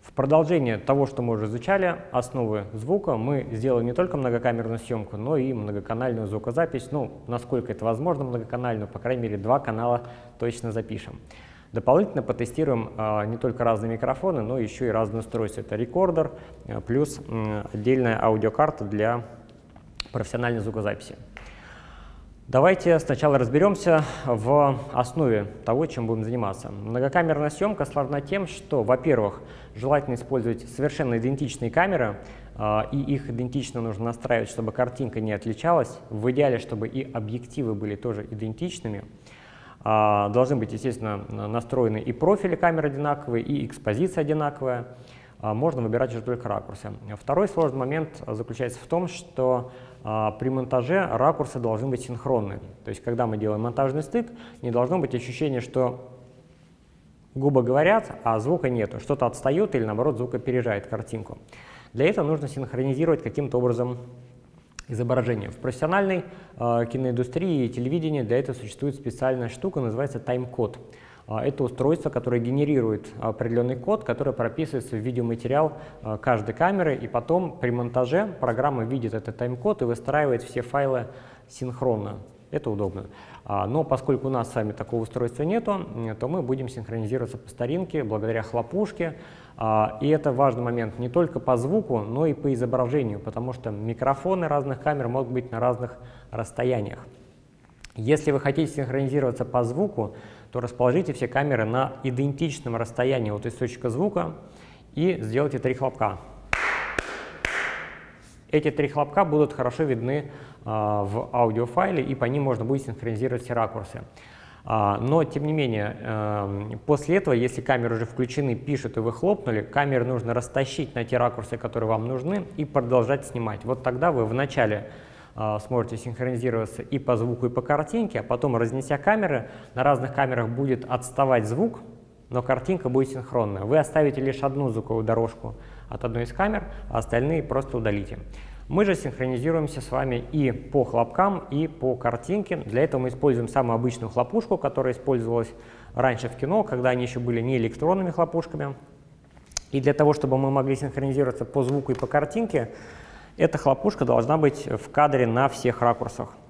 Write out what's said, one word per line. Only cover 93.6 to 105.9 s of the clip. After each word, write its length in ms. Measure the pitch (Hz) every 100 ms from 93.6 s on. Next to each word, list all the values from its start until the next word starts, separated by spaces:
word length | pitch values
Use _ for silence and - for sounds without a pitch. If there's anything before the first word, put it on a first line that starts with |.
| 117
микрофоны 760 | 101 107 117 131 139 180 190 165
разных 340 | 147 139 131
камер 280 | 151 151 120
могут 240 | 123 123
быть 180 | 127 123
на 80 | 113
разных 400 | 120 120 123 - - - -
расстояниях. 720 | 113 110 - 127 123 104 - - - - - - _ - - - -
Если 340 | 110 147 151
вы 80 | 139
хотите 320 | 143 139 156
синхронизироваться 720 | - 127 131 139 139 135 117
по 200 | 120 123
звуку, 500 | 117 127 202 196 104 - - - -
то 80 | 123
расположите 540 | 120 123 127 143 190
все 140 | 131 120
камеры 360 | 135 147 127
на 300 | 110 120 131 -
идентичном 720 | 135 123 143 139 165 - 127 113
расстоянии 540 | 117 - 127 135 110
от 160 | 104 117
источника 420 | - 123 127 123
звука 460 | 117 196 196 165 - - - - - -
и 240 | - 170 170
сделайте 380 | 110 117 147 131
три 160 | 127
хлопка. 440 | 127 131